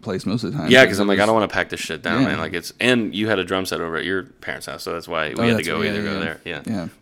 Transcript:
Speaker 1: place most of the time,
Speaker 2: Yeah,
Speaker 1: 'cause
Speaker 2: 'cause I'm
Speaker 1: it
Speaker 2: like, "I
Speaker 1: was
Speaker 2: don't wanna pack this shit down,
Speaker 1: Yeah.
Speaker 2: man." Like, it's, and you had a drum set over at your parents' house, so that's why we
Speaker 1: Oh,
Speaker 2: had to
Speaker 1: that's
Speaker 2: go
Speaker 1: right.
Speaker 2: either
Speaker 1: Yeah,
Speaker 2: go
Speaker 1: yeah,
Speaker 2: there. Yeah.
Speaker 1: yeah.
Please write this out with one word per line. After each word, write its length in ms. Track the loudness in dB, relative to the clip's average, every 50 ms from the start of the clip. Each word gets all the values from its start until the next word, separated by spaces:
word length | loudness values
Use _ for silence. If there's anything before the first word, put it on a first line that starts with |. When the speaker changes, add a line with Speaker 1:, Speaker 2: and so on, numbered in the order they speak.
Speaker 1:
place 240 | -8 -6 -6 -4 -2
most 200 | -2 -2 -2 -2
of 80 | -4
the 40 | -4 -2
time, 120 | 2 6
Speaker 2:
Yeah, 100 | 8 8 8
Speaker 1:
'cause 60 | 8
Speaker 2:
'cause 80 | 6 4
I'm 80 | 2 4
Speaker 1:
it 40 |
Speaker 2:
like, 60 | 4 4
"I 60 | 4
Speaker 1:
was 20 |
Speaker 2:
don't 80 | 4 4
wanna 140 | 4 2 2
pack 200 | 0 0 -2 -2
this 100 | -4 -6
shit 200 | -6 -6 -8 -6
down, 200 | -4 -2 0 2
Speaker 1:
Yeah. 60 | 2 0
Speaker 2:
man." 100 | 0 -2
Like, 160 | -4 -4 -6
it's, 180 | -6 -8 -8 -4 0
and 340 | 2 4 4 4 2 0 -2
you 140 | -2 0 0
had 100 | 0 0
a 60 | 0
drum 220 | 0 -2 -2 -2
set 160 | -2 -4 -4
over 160 | -4 -4 -4 -4
at 80 | -2
your 160 | -2 -2 -4
parents' 420 | -4 -8 -14 _ -12 -10 -10 -10 -10
house, 180 | -12 -12 -10
so 120 | -8 -8 -8
that's 120 | -8 -6
why 220 | -4 -4 -2 -2 -2
we 60 | -2
Speaker 1:
Oh, 80 | 0
Speaker 2:
had 60 | 2 2
to 40 | 2
Speaker 1:
that's 120 | 2 0 -2
Speaker 2:
go 80 | -2 -2
Speaker 1:
right. 100 | -2 -2
Speaker 2:
either 100 | -2 -2
Speaker 1:
Yeah, 60 | -4
Speaker 2:
go 60 | -4 -4
Speaker 1:
yeah, 40 | -4 -4
Speaker 2:
there. 160 | -6 -6 -8 -8
Yeah. 160 | -10 -10 -8 -6
Speaker 1:
yeah. 240 | -6 -6 -4 -6 -8 -8 _